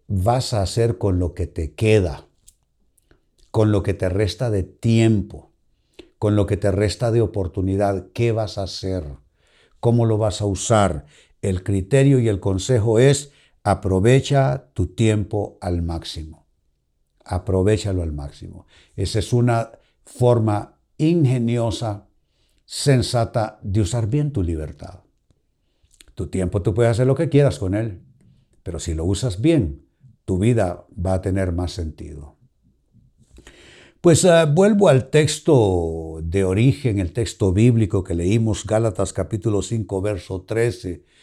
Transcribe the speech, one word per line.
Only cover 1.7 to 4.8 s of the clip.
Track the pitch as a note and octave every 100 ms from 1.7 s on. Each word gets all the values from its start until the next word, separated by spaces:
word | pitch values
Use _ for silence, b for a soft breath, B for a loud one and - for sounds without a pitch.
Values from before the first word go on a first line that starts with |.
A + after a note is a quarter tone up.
queda? | - A2 G#2+ F2 C#2+ - _ _ _ _ _ _ _ _ _ _ _ _
Con | - A2
lo | G#2
que | F#2
te | F#2+ F#2
resta | F#2 G#2 - B2
de | G#2
tiempo, | F2+ -